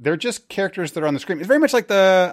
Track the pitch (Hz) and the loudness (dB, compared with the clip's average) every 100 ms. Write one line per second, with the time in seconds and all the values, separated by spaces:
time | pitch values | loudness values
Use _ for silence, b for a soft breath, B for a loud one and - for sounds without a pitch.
0 | 135 160 240 - - - 190 190 160 165 | -4 -2 -4 -8 -10 -6 -4 -6 -8 -4
1 | 151 139 - 165 185 294 311 240 190 196 | -4 -4 -6 -6 0 2 2 0 0 2
2 | 190 185 180 | 4 4 2